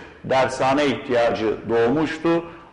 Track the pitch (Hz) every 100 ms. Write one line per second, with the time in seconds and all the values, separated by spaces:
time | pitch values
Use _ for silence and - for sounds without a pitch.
0 | - - - 131 131 - 131 139 147 110
1 | - 120 117 98 110 - 110 117 117 147
2 | 151 - 165 170 170 - -